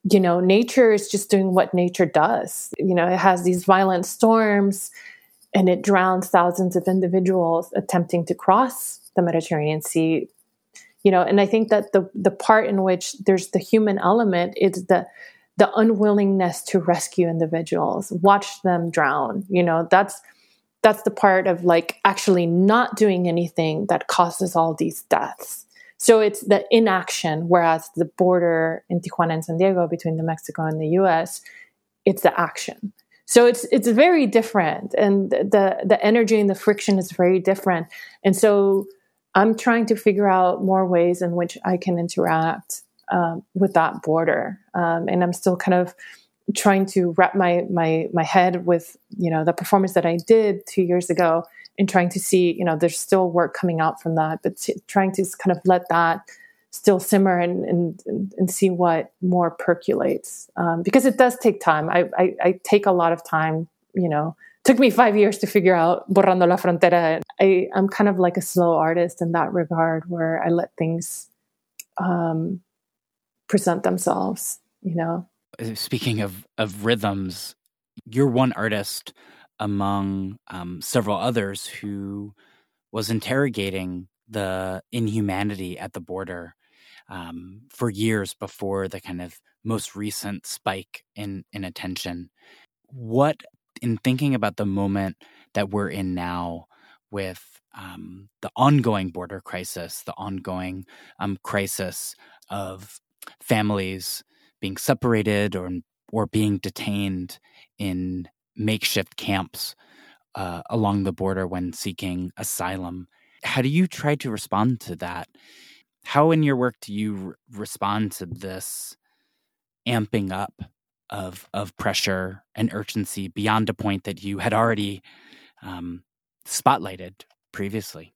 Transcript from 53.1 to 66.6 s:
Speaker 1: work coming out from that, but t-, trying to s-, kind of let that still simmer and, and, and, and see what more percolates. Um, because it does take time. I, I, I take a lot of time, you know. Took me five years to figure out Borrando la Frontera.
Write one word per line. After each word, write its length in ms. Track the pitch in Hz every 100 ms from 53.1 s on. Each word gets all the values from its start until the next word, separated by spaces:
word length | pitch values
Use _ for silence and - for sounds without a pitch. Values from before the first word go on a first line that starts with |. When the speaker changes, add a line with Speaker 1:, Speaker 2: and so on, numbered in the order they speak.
| 196 180
Speaker 1:
work 240 | 170 156 -
coming 240 | 180 165
out 200 | 160 160
from 120 | 165 160
that, 280 | 156 160
but 140 | - 190
t-, 180 | - 190 -
trying 260 | 202 190
to 100 | 190
s-, 100 | 180
kind 220 | - 190 175
of 60 | 185
let 240 | 180 180
that 400 | 170 165 185 - - - _ _
still 280 | - - 185
simmer 400 | - 202 196 175
and, 260 | 175 185 180
and, 380 | 175 170 - -
and, 280 | 214 196 -
and 140 | 185
see 180 | - 190
what 420 | 175 175 160 - _
more 280 | 180 180 170
percolates. 1040 | - - 175 - - - - - - - -
Um, 260 | 170 165
because 220 | 180 262 262
it 100 | 247
does 180 | 247 247
take 220 | 233 196
time. 280 | - 156 160
I, 200 | 175 175 -
I, 200 | 185 -
I 160 | 180 190
take 220 | - 208 202
a 60 |
lot 220 | 180 165
of 100 | 165
time, 440 | - 160 160 160 165 _ _ 190
you 140 | 175
know. 260 | 147 160 - - _ -
Took 120 | 247
me 140 | 262
five 240 | 214 240 208
years 240 | 202 -
to 80 | 202
figure 260 | 208 180
out 400 | 180 165 175 -
Borrando 340 | 190 190 185 175
la 100 |
Frontera. 640 | 180